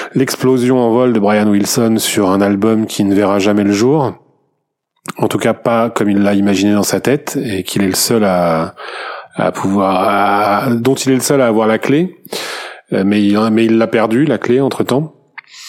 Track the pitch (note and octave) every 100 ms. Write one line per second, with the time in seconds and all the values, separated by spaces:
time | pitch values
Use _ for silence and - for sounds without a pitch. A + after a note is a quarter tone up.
0 | - - C3 - B2+ C3 B2 C3 A#2 A2+
1 | B2+ A2 G2+ G#2+ G#2 G2+ G2 - A2+ A2+
2 | - - F#2+ G2 G2+ G2 A2 A2 G#2+ -
3 | G2+ G2 G2+ G2+ G2 G#2 G2+ G2+ B2 D#3
4 | B2 - _ _ _ _ _ _ _ _
5 | - - A2 - A#2 A2 - A#2 A#2 -
6 | G#2 G2+ G2+ G2+ G2+ F#2+ G2+ G#2 F#2+ F#2+
7 | A#2 D3 - C#3 B2 F#2+ - - G2 F#2
8 | - A#2 G2+ F2+ F2 E2 E2 - - -
9 | - - - - F#2 - F#2+ G2+ F#2+ F#2
10 | G2 G2+ G2+ G2+ G#2 G2+ C3+ A#2 B2 C3+
11 | C3+ C3 - C#3+ A#2+ A2 A2 A2 - C#3+
12 | F#3 - - - - - - - - G2+
13 | F#2+ G#2 G2+ G#2 A2+ A2 A2+ A2 A2+ A#2
14 | G#2+ A#2 C#3+ A#2 - B2+ C3+ - G2+ B2+
15 | D#3+ - _ - - -